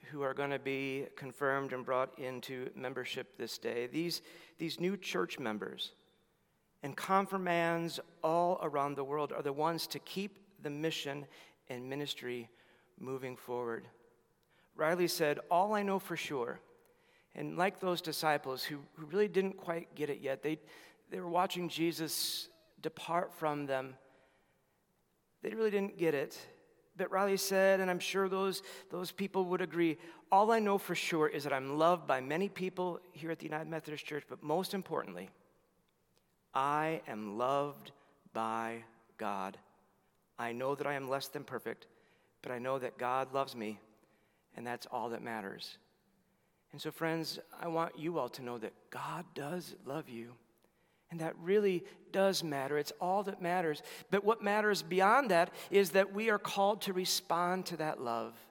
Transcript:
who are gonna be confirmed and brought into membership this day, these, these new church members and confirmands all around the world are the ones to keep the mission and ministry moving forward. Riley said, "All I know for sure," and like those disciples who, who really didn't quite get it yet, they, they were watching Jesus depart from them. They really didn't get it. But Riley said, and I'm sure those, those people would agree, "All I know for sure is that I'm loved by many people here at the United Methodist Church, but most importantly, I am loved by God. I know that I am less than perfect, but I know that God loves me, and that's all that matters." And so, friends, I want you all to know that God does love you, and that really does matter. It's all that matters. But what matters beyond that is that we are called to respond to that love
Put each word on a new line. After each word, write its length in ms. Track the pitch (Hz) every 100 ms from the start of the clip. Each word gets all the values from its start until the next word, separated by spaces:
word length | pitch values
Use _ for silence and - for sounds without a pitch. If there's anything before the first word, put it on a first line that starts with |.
| -
who 100 | 147
are 120 | 135
gonna 260 | 135 143 135
be 480 | 127 135 135 135 139 -
confirmed 560 | 139 - 139 139 139
and 120 | 127 127
brought 320 | 127 131 -
into 540 | 127 127 - 131 127
membership 640 | - 127 131 123 135 120 -
this 200 | 117 -
day, 300 | 117 117 123
these, 340 | 147 170 160 - - - _
these 200 | 165 139
new 160 | 180 196
church 440 | - - 180 -
members 540 | 120 107 98 65 - - _ _ _ _ _ _ _ _
and 120 | 139 135
confirmands 1040 | - 190 196 190 180 170 170 170 165 - - -
all 360 | 160 165 175 180
around 340 | 160 143 143 143
the 80 |
world 300 | 135 147 147
are 80 | -
the 120 | 143
ones 340 | 139 156 165 -
to 120 | 147
keep 400 | - 185 202 - - -
the 80 | 147
mission 580 | 147 160 156 143 143 139 - - _ _
and 220 | 123 127
ministry 600 | 139 143 - 123 123 113 _ - _ _ -
moving 380 | 123 131 131 127
forward. 540 | - 123 120 117 127 - _ _ _ _ _ _ _ -
Riley 320 | 156 175 175
said, 320 | - 156 147 -
"All 240 | 175 202
I 80 | 214
know 180 | 202 196
for 160 | - 165
sure," 460 | - 139 117 - - - _ _ _ _ _
and 240 | - 151 160
like 220 | 185 190
those 220 | 185 170
disciples 640 | - 147 160 147 135 131
who, 220 | - 147 147
who 120 | - 156
really 200 | 180 208
didn't 300 | 175 190 190
quite 380 | - 170 175 -
get 140 | 147
it 100 | 143
yet, 240 | 135 135
they, 160 | 151 156 - - - - _
they 100 | 185
were 80 | 180
watching 400 | 175 185 175 175
Jesus 840 | 151 165 147 160 - - - - _ _ -
depart 540 | 160 - - 170 -
from 320 | - 156 147 143
them. 320 | 131 131 135 - _ _ _ _ _ _ _ _ _ _ _ _ _
They 80 | - 220
really 160 | 220
didn't 260 | 202 202 170
get 160 | 165
it. 260 | 143 - - - - _ _ _ -
But 160 | 190
Riley 240 | 190 202 196
said, 460 | 196 190 190 190
and 100 | 190
I'm 80 | 180
sure 300 | - 190 190
those, 340 | 190 196 185 - - -
those 220 | 175 180
people 340 | - 196 190 180
would 140 | 180
agree, 380 | 175 165 170 147 - - -
"All 200 | 196 214
I 80 | 226
know 180 | 208 196
for 180 | - 175
sure 320 | - 165 151
is 160 | -
that 80 | 139
I'm 260 | 135 135 147
loved 300 | 160 175 147
by 140 | 131
many 260 | 131 156 196
people 540 | 190 185 180 180 170 -
here 200 | 143 165
at 80 | 160
the 60 | 160
United 220 | 151 156
Methodist 380 | 160 151 151 -
Church, 180 | 147 -
but 120 | 127
most 320 | 151 160 180
importantly, 560 | 196 180 151 98 87 92 - _ _ _ _ _ _ _ _ _ _ _
I 480 | 131 139 147 156 160 -
am 300 | 110 107 104
loved 540 | 123 143 143 139 139 - _ _ -
by 540 | 113 113 113 113 117 117 - _ -
God. 420 | 104 101 95 98 _ _ _ _ _ _ _ -
I 140 | 117
know 220 | 117 131 139
that 120 | 143
I 60 |
am 160 | 143 135
less 180 | 135 135
than 160 | -
perfect, 440 | 117 123 - - - _ _ _ _ _
but 100 | 123
I 80 | 123
know 200 | 123 135
that 180 | 123 107
God 360 | 123 131 131
loves 220 | 135 135 123
me, 240 | 107 107 - _ _ _ _ _ _ -
and 100 | 120
that's 200 | 120 -
all 240 | 123 117
that 120 | 117
matters." 560 | 120 110 98 - - - _ _ _ _ _ _ _ _ _
And 100 | 147
so, 100 | 156
friends, 480 | - 165 165 160 - - -
I 80 | 170
want 320 | 165 165 -
you 200 | 156 170
all 100 | 123
to 120 | -
know 160 | 123 120
that 160 | 107 - _
God 360 | 113 - 156 175
does 420 | - 143 180 156 - -
love 220 | 147 143
you, 260 | 117 117 123 _ _ _ _ _ _ _
and 120 | 170
that 160 | 160 -
really 460 | 170 208 202 175 - - -
does 320 | 196 196 185
matter. 340 | 165 139 135 147
It's 140 | 147 -
all 240 | 180 190
that 180 | 196 196
matters. 400 | 175 180 165 151 - - -
But 140 | 190 202
what 160 | 226
matters 420 | 208 208 214 190
beyond 480 | 160 185 190 240 269
that 220 | 175 175 - -
is 200 | 196 190
that 200 | 185 196
we 180 | 196 226
are 100 | 208
called 420 | - - 196 214
to 100 | -
respond 720 | 185 180 - - 165 175 185 180
to 100 | 175
that 240 | 156 -
love 340 | 120 117 113 113 -